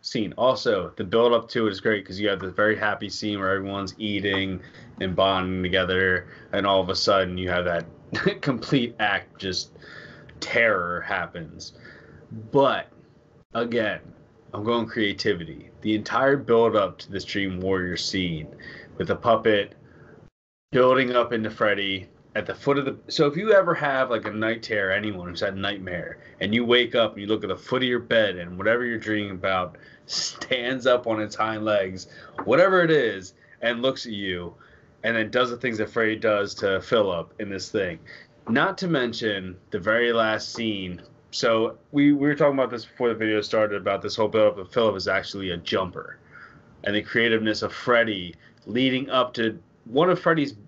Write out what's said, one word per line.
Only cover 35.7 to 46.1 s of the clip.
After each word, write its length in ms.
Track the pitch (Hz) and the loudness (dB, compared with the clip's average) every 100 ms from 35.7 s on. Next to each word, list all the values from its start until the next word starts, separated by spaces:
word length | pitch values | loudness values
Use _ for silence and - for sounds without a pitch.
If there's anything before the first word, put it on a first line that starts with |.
| 107 | -4
that 120 | 104 | -4
Freddy 260 | - 110 110 | 0 0 2
does 380 | 110 104 101 - | 2 2 0 -2
to 240 | 104 95 | 0 0
Philip 500 | - 120 101 87 82 - | 2 2 2 0 -6 -10
in 80 | 104 | -10
this 220 | 95 - | -8 -4
thing. 280 | 107 95 82 - - - _ - | -4 -4 -6 -16 -20 -20 _ -2
Not 300 | 117 175 185 | 0 0 -2
to 100 | 190 | -2
mention 680 | 151 120 110 113 101 92 90 _ | 0 0 -2 -4 -4 -6 -14 _
the 80 | 107 | -6
very 340 | 90 110 120 | 0 0 2
last 400 | 113 110 107 - | 2 2 0 -4
scene. 500 | - 113 101 92 87 - - _ | -6 -4 -4 -8 -10 -16 -20 _
So 480 | - 123 113 117 - _ | -2 2 2 2 -4 _
we, 200 | 143 143 | 4 6
we 140 | 143 143 | 6 4
were 60 | |
talking 200 | 143 151 | 4 4
about 160 | 139 123 | 4 0
this 140 | 117 | -2
before 240 | 110 - 123 | -12 0 0
the 60 | |
video 260 | 110 110 107 | 2 2 0
started, 400 | 101 110 107 101 | 2 2 2 0
about 200 | 95 98 | -2 -2
this 140 | 101 101 | -2 0
whole 120 | 107 | 2
build-up 300 | 110 107 101 | 6 4 4
of 120 | 92 | -4
Philip 240 | - 113 95 | 2 2 2
is 120 | 95 | 0
actually 420 | 95 92 101 95 | -2 -2 -8 -6
a 60 | 87 | -6
jumper. 600 | 85 104 92 - - | -2 -2 -2 -6 -14